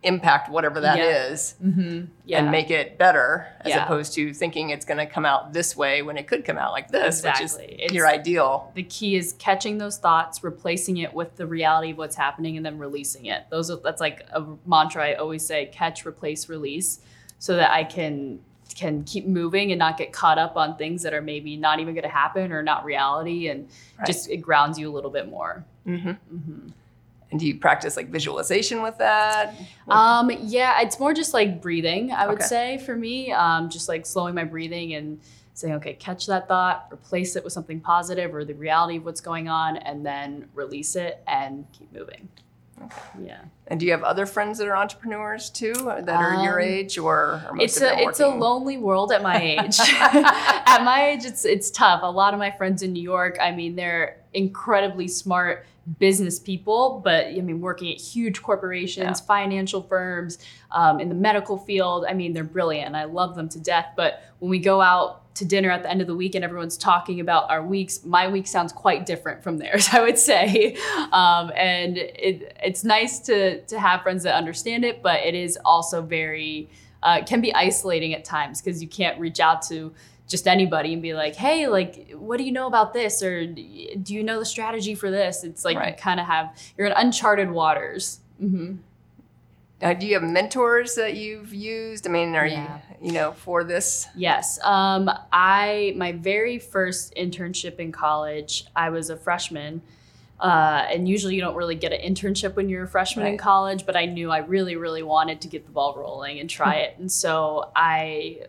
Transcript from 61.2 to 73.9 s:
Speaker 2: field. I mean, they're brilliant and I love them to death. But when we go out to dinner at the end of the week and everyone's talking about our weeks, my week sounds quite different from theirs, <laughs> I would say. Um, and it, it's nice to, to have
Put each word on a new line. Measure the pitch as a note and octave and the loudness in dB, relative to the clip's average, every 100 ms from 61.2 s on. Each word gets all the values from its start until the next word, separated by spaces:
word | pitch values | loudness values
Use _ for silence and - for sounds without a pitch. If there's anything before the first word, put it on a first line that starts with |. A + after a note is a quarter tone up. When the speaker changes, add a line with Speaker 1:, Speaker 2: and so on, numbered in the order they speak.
| G#3+ G#3 G3 G3 | 2 2 0 -6
Speaker 2:
field. | G3 G3 F3+ F3 E3+ | -2 0 2 0 -2
I | |
mean, | F#3 F3 | -2 -2
they're | E3 | -4
brilliant | D#3 F3+ E3+ D3+ C3+ | -4 -2 0 0 -4
and | D3+ | -6
I | |
love | D3+ E3+ F3+ E3+ | -6 -2 -4 -4
them | D#3+ | -10
to | E3 | -6
death. | E3 E3+ E3+ - | 0 0 0 0
But | E3 - - _ | 0 0 -14 _
when | F3+ | -2
we | F#3 | 2
go | F#3 F#3+ | 4 8
out | F#3 F3+ D#3+ - _ - | 8 6 4 -4 _ -8
to | |
dinner | F#3 G3 F#3+ | 0 2 4
at | F3+ | 0
the | F3 | 0
end | F#3 | -2
of | F3 | 0
the | E3+ | -2
week | F#3 | -2
and | F#3 | -2
everyone's | F3 F3 E3 - | -4 -6 -8 -2
talking | G#3 F3 F3 F3 | 4 4 4 -6
about | E3+ E3 - | 2 2 2
our | D#3+ | -2
weeks, | D#3+ G3 F#3 - | 0 -2 -2 -8
my | - F3 F#3 | 2 2 4
week | G3 F#3+ | -2 -2
sounds | F#3+ E3+ | -2 -2
quite | - G3+ D#3 - | 0 2 2 -2
different | E3 D#3+ - | -6 -6 -8
from | - D#3+ | -6 -6
theirs, | - G#3 G3+ | 0 2 6
<laughs> | |
I | A#3+ | 6
would | A#3 A#3 | 6 4
say. | - G#3 G3+ G#3 G#3+ - A4 G4+ D4+ | 4 6 6 6 4 2 -4 -4 2
Um, | F#3 F3+ F3 E3+ | 4 6 4 2
and | - F#3 F3+ F3 F3+ | 0 2 2 0 -4
it, | - - F#3+ F#3+ - - | -6 -2 -2 -2 -8 -6
it's | F#3 F#3+ | -4 -2
nice | A3 G#3+ A#3+ - | 2 4 4 -4
to, | - G#3+ F#3+ E3+ - | 0 4 4 0 -8
to | A3 | 0
have | G3 | 2